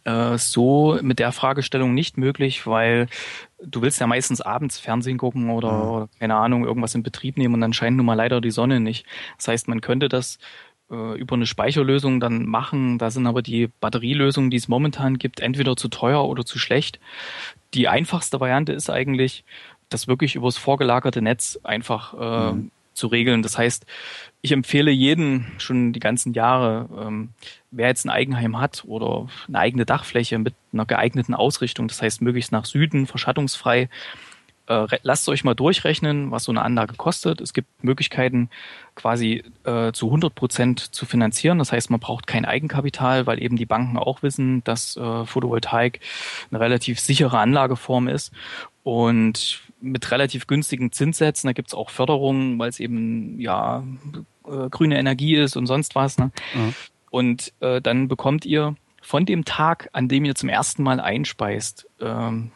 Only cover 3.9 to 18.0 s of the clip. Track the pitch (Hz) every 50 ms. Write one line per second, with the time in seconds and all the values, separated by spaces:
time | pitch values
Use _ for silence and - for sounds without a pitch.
3.9 | - - 127 117 120 127 127 - 131 - - - 110 131 151 135 - - - 117
4.9 | 113 123 120 131 131 123 131 123 123 127 117 117 117 113 113 110 110 107 110 113
5.9 | 113 110 110 - _ - 113 110 110 110 113 120 123 120 120 120 113 123 113 110
6.9 | - 117 113 - - - - 131 - 139 131 123 117 117 113 113 110 - 123 117
7.9 | 127 131 120 117 113 110 113 123 127 120 117 117 107 120 120 131 135 120 110 110
8.9 | 113 - - - - - - - - - - - 117 113 - - 117 110 - -
9.9 | 123 131 143 - 131 127 127 - - - - - - - - - _ _ _ -
10.9 | 120 117 110 113 107 - 127 127 131 120 117 110 - - 104 123 143 156 135 135
11.9 | 135 139 139 135 131 123 120 117 117 113 - 110 113 113 - - 151 139 131 123
12.9 | 120 117 117 113 117 131 123 120 117 123 113 - 117 117 117 113 - _ - 107
13.9 | 120 117 117 123 143 147 139 139 131 139 135 127 127 120 - - 117 127 151 151
14.9 | - - 135 131 131 127 - 131 - - 113 117 147 139 131 131 127 - - 113
15.9 | - - 117 123 143 147 139 - - 123 120 - - 127 - - 120 143 160 -
16.9 | - - - - - - - - - - - - - _ _ _ - 127 120 -
17.9 | - 135